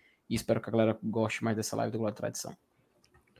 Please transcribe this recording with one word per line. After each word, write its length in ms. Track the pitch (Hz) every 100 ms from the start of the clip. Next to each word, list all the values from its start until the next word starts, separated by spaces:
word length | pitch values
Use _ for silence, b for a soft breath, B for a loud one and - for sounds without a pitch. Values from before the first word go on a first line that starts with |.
| _ _ _
e 60 |
espero 260 | 113 - 113
que 100 | -
a 20 |
galera 260 | 113 110 107
goste 400 | 113 110 110 -
mais 120 | 113 110
dessa 200 | 110 110
live 160 | 113
do 80 | 113
Glória 160 | 107 104
e 20 |
Tradição. 400 | 113 - - - _ _ _ _ _ _ _ _